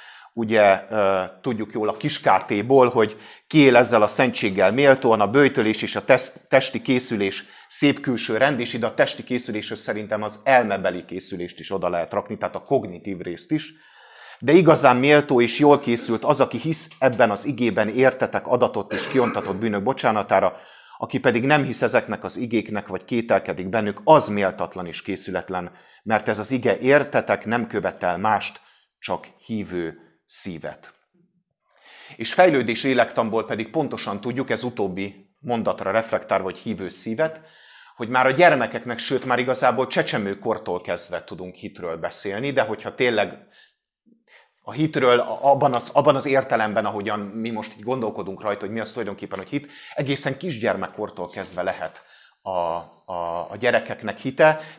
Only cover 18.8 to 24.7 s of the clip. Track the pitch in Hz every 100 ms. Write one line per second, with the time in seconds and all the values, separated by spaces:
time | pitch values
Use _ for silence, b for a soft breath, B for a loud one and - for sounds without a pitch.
18.8 | - - - 131 120 107 98 95 113 101
19.8 | 107 135 127 107 98 98 95 B B B
20.8 | B B 120 135 135 117 135 151 127 113
21.8 | 120 117 - 101 92 90 120 113 - 104
22.8 | - 92 - 120 117 98 - 90 92 113
23.8 | 104 101 - 156 101 104 95 90 85